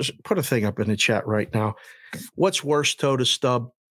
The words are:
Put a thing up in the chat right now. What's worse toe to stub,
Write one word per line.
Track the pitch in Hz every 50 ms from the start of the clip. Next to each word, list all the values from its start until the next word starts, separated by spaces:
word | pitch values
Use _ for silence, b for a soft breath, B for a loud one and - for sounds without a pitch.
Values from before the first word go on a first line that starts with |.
| - - - - -
Put | - 214 185
a | 139
thing | - 139 120 104
up | 104 98 -
in | 110 107
the | 107
chat | 101 - - 110 104 -
right | - 107 107 104 - -
now. | 110 107 107 101 B B B B B B B B B B B -
What's | - 175 190 185 - -
worse | 165 147 147 143 - -
toe | - - 139 135 127
to | 127
stub, | - - - - 127 123 123 120 123 - _ _ _